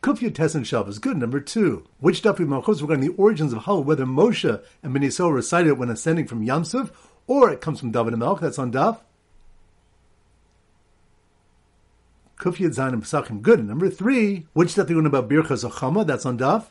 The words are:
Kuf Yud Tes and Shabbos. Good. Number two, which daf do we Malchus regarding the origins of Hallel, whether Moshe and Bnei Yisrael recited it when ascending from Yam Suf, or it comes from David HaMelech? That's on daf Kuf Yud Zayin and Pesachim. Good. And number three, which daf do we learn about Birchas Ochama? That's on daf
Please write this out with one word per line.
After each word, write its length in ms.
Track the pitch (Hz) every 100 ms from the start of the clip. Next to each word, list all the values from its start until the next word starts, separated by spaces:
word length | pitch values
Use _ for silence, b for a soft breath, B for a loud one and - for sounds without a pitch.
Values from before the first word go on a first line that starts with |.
Kuf 160 | - 277
Yud 160 | 233 -
Tes 200 | 156 156
and 100 | 127
Shabbos. 340 | 123 98 104
Good. 180 | 269 202
Number 240 | 117 139
two, 440 | 139 226 196 104 - _
which 220 | 147 180
daf 160 | 214 190
do 60 |
we 60 | 160
Malchus 320 | 135 123 202
regarding 240 | 147 151 139
the 100 | -
origins 360 | 196 196 151
of 120 | 117
Hallel, 200 | 135 196
whether 220 | 139 151 131
Moshe 580 | 131 214 214 156 107 b b
and 140 | 147 135
Bnei 120 | 139
Yisrael 260 | - 180
recited 360 | 139 113 170 170
it 80 | 135
when 120 | 123
ascending 380 | 113 160 165 139
from 160 | 117
Yam 200 | 110 143
Suf, 280 | 165 247 175 b b b -
or 260 | 269 240
it 80 | 143
comes 220 | - 131
from 100 | 123
David 220 | 117 113
HaMelech? 260 | 113 120 196
That's 200 | 160 131
on 120 | 127
daf 280 | 120 175 220 _ _ _ - - - _ _ _ _ _ _ _ _ _ _ _ _ _ _ _ _ _ _ _ _ _ _ _ _ _ _ _ _
Kuf 200 | 185 175
Yud 180 | 180 117
Zayin 180 | 135
and 100 | 123
Pesachim. 380 | 104 151 - 107
Good. 180 | 117 233
And 80 | 127
number 220 | 110 190
three, 560 | 185 202 262 208 196 156
which 220 | - 170 -
daf 120 | 151
do 60 |
we 80 | 165
learn 60 | 156
about 200 | 139 113
Birchas 420 | 147 156 135 -
Ochama? 380 | - 131 185 190
That's 180 | 131 131
on 120 | 123
daf 300 | 131 214 -